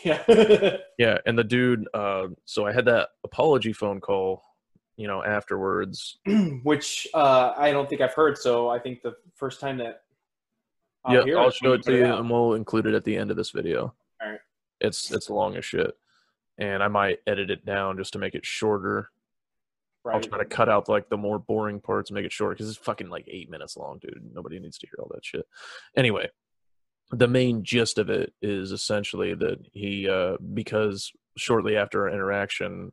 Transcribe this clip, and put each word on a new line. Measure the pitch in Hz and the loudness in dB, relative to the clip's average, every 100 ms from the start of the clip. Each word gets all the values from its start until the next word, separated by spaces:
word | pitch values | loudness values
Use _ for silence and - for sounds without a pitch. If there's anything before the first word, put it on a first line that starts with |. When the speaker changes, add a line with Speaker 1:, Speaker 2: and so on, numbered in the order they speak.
Speaker 1:
Yeah. | 175 156 - | 0 2 6
Speaker 2:
media. | 220 220 208 196 - - | 8 8 8 6 0 -4
<laughs> | - | 2
Speaker 1:
Yeah, | 113 92 | 4 4
and | - 117 | 2 2
the | |
dude, | 110 123 123 117 104 | 4 4 4 2 0
uh, | 107 101 95 95 - | -2 -2 -2 -4 -8
so | - - 104 | -8 -2 0
I | |
had | 117 | 2
that | 123 113 - _ | 4 4 2 _
apology | - - 151 135 113 | -8 0 2 4 0
phone | 107 104 98 | -4 -4 -4
call, | 95 98 95 92 _ _ _ _ _ - | -2 0 0 -4 _ _ _ _ _ -12
you | 104 | -6
know, | 95 | -4
afterwards. | - 104 - 98 95 92 95 82 - - 196 | -2 -2 -2 -4 -2 -2 -4 -8 -14 -10 0
Speaker 2:
<clears throat> | 214 175 131 | 2 2 0
Which, | 139 147 - - - | 0 0 -2 -8 -4
uh, | 160 139 131 123 139 | 2 6 6 4 2
I | 147 | 2
don't | 143 139 | 2 0
think | 139 | 0
I've | 127 | 0
heard, | - 156 - | 4 2 2
so | 127 120 120 | 0 2 2
I | 120 | -2
think | 127 123 | -4 -8
the | 120 117 _ | -10 -10 _
first | - 135 - | -10 -10 -8
time | 139 131 | -8 -6
that | 117 110 _ _ _ _ _ _ _ _ _ _ 127 | -8 -10 _ _ _ _ _ _ _ _ _ _ 2
I'll | 127 | 4
Speaker 1:
Yeah, | |
Speaker 2:
hear | 127 160 | 6 6
Speaker 1:
I'll | 123 | 4
Speaker 2:
it | |
Speaker 1:
show | - 131 | 4 2
Speaker 2:
when | 120 | 2
Speaker 1:
it | |
to | 135 | 4
Speaker 2:
you | 127 | 4
put | |
it | 123 | 4
Speaker 1:
you, | |
Speaker 2:
out. | 110 | 2
Speaker 1:
and | 117 | 0
we'll | 120 117 | 2 2
include | 110 107 110 | 2 0 0
it | 107 | 2
at | 104 | 0
the | 107 101 | 0 -2
end | 101 | -2
of | 92 | -4
this | 92 | -4
video. | 101 87 64 - - _ - | -4 -2 -2 -4 -8 _ -14
Speaker 2:
All | 107 | -12
right. | 107 _ _ _ - | -12 _ _ _ -4
Speaker 1:
It's, | 107 - - | -4 -2 -6
it's | 107 - | -6 -4
long | 104 101 95 | -2 -2 -2
as | |
shit, | - - - - _ _ _ _ _ - | -6 -2 -2 -4 _ _ _ _ _ -8
and | 101 98 | -4 0
I | 101 | 0
might | 104 98 90 - | 2 2 0 -2
edit | 101 95 | -2 -2
it | 95 104 | -4 -4
down | 98 98 95 | -4 -4 -4
just | 95 | -8
to | 104 | -6
make | 95 | -8
it | - - | -8 -8
shorter. | - 110 104 95 104 104 _ _ _ _ _ _ _ _ _ 120 | -4 0 0 0 -4 -6 _ _ _ _ _ _ _ _ _ -4
I'll | |
Speaker 2:
Right. | 110 | -4
Speaker 1:
try | 110 104 | -2 -6
to | 101 | -4
cut | - 113 | 0 2
out, | 104 - | 2 2
like, | 107 - | 0 0
the | 104 | -4
more | 104 104 | -4 -4
boring | - 110 107 104 | -4 -4 -4 -6
parts | - 101 101 | -4 -4 -4
and | |
make | 101 | -8
it | 92 | -8
shorter, | - 104 | -4 -4
'cause | 95 107 | -4 -8
it's | 107 | -10
fucking, | - 107 92 | -8 -8 -8
like, | 85 - | -14 -14
eight | 90 - | -16 -14
minutes | 78 73 - | -16 -14 -14
long, | 71 71 | -14 -14
dude. | - - 57 | -16 -16 -16
Nobody | 71 78 90 | -14 -12 -12
needs | 82 - | -16 -18
to | - | -18
hear | - | -14
all | - | -14
that | - - | -14 -12
shit. | - - - - - - | -10 -12 -16 -18 -18 -6
Anyway, | - 123 98 - _ _ _ _ _ _ _ - | 2 2 2 -4 _ _ _ _ _ _ _ -6
the | 123 123 | 2 4
main | 127 127 117 | 4 2 0
gist | 92 120 113 - | 0 0 2 0
of | 92 | 0
it | 98 87 - | -2 -4 -6
is | 104 101 95 | -4 -4 -6
essentially | 92 - 104 101 95 92 | -6 -4 -2 -4 -4 -4
that | 90 90 - - | -2 -4 -4 -10
he, | 101 101 98 95 | -10 -6 -4 -2
uh, | 95 90 87 90 | 0 0 -4 -6
because | 101 110 107 107 98 - - _ - | -8 -2 0 0 -2 -10 -14 _ -8
shortly | - 113 104 104 | 0 2 2 0
after | 101 101 98 | 0 0 -2
our | |
interaction, | 101 95 101 101 - 95 92 95 | -2 -2 -2 -2 -4 -6 -8 -12